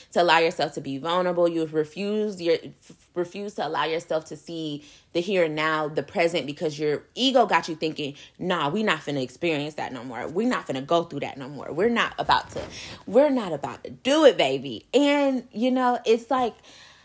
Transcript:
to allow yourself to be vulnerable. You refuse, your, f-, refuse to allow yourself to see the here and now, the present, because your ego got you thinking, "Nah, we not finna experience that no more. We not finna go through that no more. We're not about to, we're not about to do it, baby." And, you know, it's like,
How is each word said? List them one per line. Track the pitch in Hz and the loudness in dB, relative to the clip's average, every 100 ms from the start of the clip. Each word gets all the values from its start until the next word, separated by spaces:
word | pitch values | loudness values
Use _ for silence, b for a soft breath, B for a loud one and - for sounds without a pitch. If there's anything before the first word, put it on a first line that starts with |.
| B | B
to | - | 2
allow | 175 160 | 4 6
yourself | 170 175 156 | 4 0 -4
to | 160 | -4
be | 143 135 | -8 -6
vulnerable. | 160 180 180 175 170 | -2 0 0 2 2
You | 165 | 2
refuse, | 156 156 151 180 202 214 214 185 | -2 -2 -4 -4 -4 -2 -4 -2
your, | 170 160 | 0 0
f-, | 143 - - - _ | -4 -20 -20 -20 _
refuse | 175 175 196 202 | -6 -6 -8 -10
to | - 151 | -6 -4
allow | 151 | -2
yourself | 156 160 - 160 - | -2 -4 -2 -4 -4
to | 156 | -12
see | - 165 156 147 B B B | -10 -8 -6 -8 B B B
the | 170 | -4
here | 175 185 | 0 2
and | 160 | 2
now, | 156 156 156 151 | 0 0 0 -2
the | 151 | -4
present, | - 202 170 170 | -4 0 0 0
because | 139 143 160 147 | -4 -4 -6 -2
your | 151 139 - | -2 -2 -6
ego | 208 262 247 202 | -2 2 4 4
got | 170 170 | 2 0
you | 156 | -4
thinking, | 160 156 143 B B - | -4 -4 -8 B B -8
"Nah, | 180 175 147 | -4 -2 -2
we | 208 | 0
not | 214 156 | 0 -2
finna | - 143 | -2 -4
experience | 127 - 170 143 147 - | -4 -4 -2 -2 -4 -6
that | - | -8
no | 131 | -8
more. | 127 117 - | -10 -10 -6
We | 196 | -2
not | 240 180 - | 0 -2 -4
finna | 131 143 | -6 0
go | 170 | 0
through | - 143 | 0 -6
that | 131 - | -8 -10
no | 131 | -12
more. | 143 - | -12 -6
We're | 147 233 | 0 2
not | 226 175 - | 2 0 -2
about | 151 135 - | 0 0 0
to, | - - B B B - | -8 -10 B B B 2
we're | 226 294 | 4 6
not | 254 190 | 4 -2
about | 151 123 - | -4 -6 -10
to | - | -14
do | 139 254 311 277 | -6 0 8 8
it, | 175 | 8
baby." | 139 135 135 107 - | 4 0 -4 -10 0
And, | 262 285 285 277 254 - | 4 4 4 2 0 -4
you | 208 254 | -2 0
know, | 254 247 247 | 2 2 2
it's | - 233 - | 2 2 2
like, | 262 240 - B B B B | 0 0 -4 B B B B